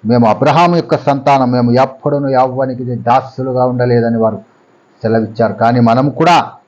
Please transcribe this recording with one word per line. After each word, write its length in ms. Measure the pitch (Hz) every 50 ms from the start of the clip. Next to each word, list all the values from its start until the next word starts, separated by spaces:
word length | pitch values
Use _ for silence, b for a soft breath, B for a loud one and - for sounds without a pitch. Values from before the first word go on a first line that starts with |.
| -
"మేము 220 | 107 120 123 117 110
అబ్రహాం 480 | 107 - 131 147 139 156 175 175 175
యొక్క 220 | 170 160 - 165 -
సంతానం, 540 | - - 139 139 139 147 139 135 131 123
మేము 200 | 127 123 120 120
ఎప్పుడును 560 | 117 127 147 139 - - - 147 143 143 143 139
యవ్వనికి 680 | 135 127 131 131 123 131 135 131 127 120 127 123 123
దాసులుగా 680 | 110 95 120 120 131 127 127 - - 127 131 127 127 127
ఉండలేదని" 520 | 127 123 127 123 123 120 120 113 117 117 113
వారు 200 | 110 110 104 101 - _ _ _ _ _ _ _ _ _ _ _
సెలవిచ్చారు. 520 | - 113 113 113 110 104 110 - 117 107 98
కానీ 260 | - 117 117 123 123
మనం 300 | 117 113 113 127 135 147
కూడా 420 | - - 160 170 175 156 117 - - - _